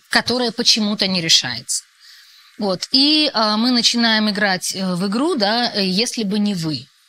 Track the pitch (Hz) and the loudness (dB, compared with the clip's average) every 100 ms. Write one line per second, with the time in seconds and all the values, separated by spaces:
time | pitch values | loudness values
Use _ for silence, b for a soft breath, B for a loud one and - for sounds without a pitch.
0 | - 240 214 240 240 - 233 - 208 214 | -4 -2 0 -2 -2 -2 0 2 0 0
1 | 196 185 165 - 131 117 - - - _ | 0 0 2 2 2 -6 -8 -8 -8 _
2 | B B B B B - 202 180 - 269 | B B B B B -6 -4 -2 0 2
3 | 285 302 302 - 214 214 240 240 226 240 | 4 4 2 0 0 2 2 2 2 2
4 | 233 220 214 202 208 185 - - 190 175 | 2 2 2 0 0 0 -4 -4 -2 -2
5 | 202 214 311 339 202 233 240 208 190 185 | -2 0 0 0 0 0 -2 -2 0 0
6 | 240 - 202 208 208 196 160 135 127 _ | -2 -2 -4 -2 -2 -2 -4 -6 -10 _